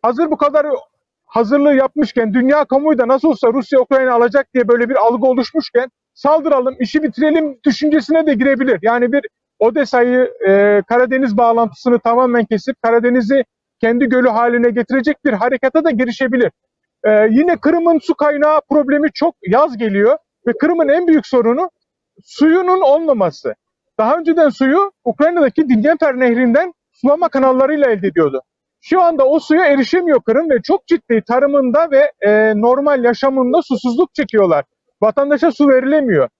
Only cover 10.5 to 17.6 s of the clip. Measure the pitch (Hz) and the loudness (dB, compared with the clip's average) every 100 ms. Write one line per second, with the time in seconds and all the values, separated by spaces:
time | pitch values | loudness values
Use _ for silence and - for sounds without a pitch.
10.5 | 196 208 208 196 240 254 262 269 208 233 | 2 4 2 0 0 0 0 -2 0 0
11.5 | 233 233 - 247 240 233 233 254 240 214 | 0 -2 -4 -2 -2 0 0 0 0 -2
12.5 | 220 - 262 226 233 240 247 214 277 240 | -4 -6 -6 0 0 2 0 0 -2 -2
13.5 | _ _ _ 226 240 254 247 254 220 240 | _ _ _ -2 0 0 2 0 0 -2
14.5 | 240 240 226 233 262 254 285 294 208 240 | 0 -2 -2 -4 -2 -2 -2 -4 -2 -2
15.5 | 262 262 320 320 226 247 214 262 247 214 | -2 -2 0 -2 -2 -4 -4 -4 -2 -2
16.5 | _ _ _ _ _ 214 214 220 226 339 | _ _ _ _ _ 0 2 2 2 0
17.5 | 339 | 0